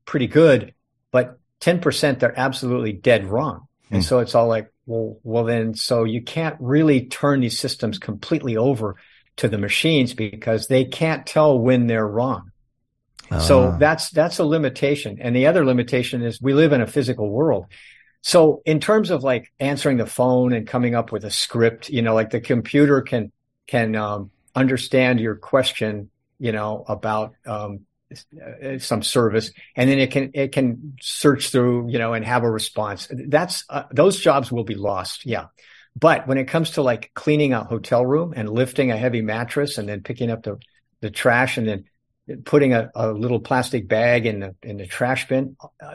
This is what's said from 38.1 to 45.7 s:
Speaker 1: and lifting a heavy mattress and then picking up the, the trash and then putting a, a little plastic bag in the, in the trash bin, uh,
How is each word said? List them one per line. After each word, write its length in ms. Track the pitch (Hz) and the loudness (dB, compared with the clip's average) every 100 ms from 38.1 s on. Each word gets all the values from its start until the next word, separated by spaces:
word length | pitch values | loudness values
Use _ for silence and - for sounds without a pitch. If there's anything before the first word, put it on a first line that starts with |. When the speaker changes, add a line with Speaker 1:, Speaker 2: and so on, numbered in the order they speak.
| 151 175 127 | 0 -2 -6
Speaker 1:
and 140 | 107 | -4
lifting 420 | 110 131 - 131 | -2 0 0 0
a 60 | 110 | 0
heavy 260 | 127 120 | -2 -2
mattress 560 | 107 110 123 147 143 - | -2 -4 -4 -4 -4 -4
and 100 | 104 | -8
then 140 | 101 | -8
picking 260 | - 120 117 | -8 -6 -4
up 140 | 113 | -4
the, 160 | 107 101 - _ _ - | -8 -12 -14 _ _ -10
the 80 | 107 | -10
trash 480 | - 127 120 131 - | -2 2 2 2 -2
and 100 | 110 | -4
then 180 | 98 - _ _ _ - 131 | -4 -10 _ _ _ -16 -14
putting 300 | - 151 135 | 0 2 4
a, 160 | 117 110 120 | 2 -2 -4
a 160 | 110 | -4
little 280 | 107 120 117 | -2 -2 -2
plastic 480 | - 131 120 120 92 | 0 -2 0 -4 -2
bag 380 | 110 120 120 113 | 0 2 2 0
in 140 | 101 | -4
the, 160 | 95 90 | -8 -14
in 140 | 113 101 | -14 -14
the 100 | 90 | -10
trash 400 | - 123 131 - | -4 -2 -2 -2
bin, 280 | 131 135 - | -2 -4 -10
uh, 320 | - | -20